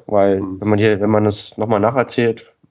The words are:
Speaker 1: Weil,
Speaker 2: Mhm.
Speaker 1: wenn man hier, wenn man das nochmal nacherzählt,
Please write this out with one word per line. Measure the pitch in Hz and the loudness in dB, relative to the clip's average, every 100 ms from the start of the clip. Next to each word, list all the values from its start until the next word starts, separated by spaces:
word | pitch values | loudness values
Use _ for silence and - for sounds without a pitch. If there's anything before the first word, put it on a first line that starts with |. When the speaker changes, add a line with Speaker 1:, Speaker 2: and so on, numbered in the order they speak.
| - | 0
Speaker 1:
Weil, | 104 98 98 | 2 2 2
Speaker 2:
Mhm. | 98 95 | -4 -4
Speaker 1:
wenn | 101 | -2
man | 104 | 2
hier, | 107 101 | 2 2
wenn | 104 | 0
man | 107 | 2
das | 107 104 - - | 0 -2 -8 -8
nochmal | 110 107 | -2 0
nacherzählt, | 107 131 117 - 117 113 - _ _ | 2 0 -2 0 -2 -2 -10 _ _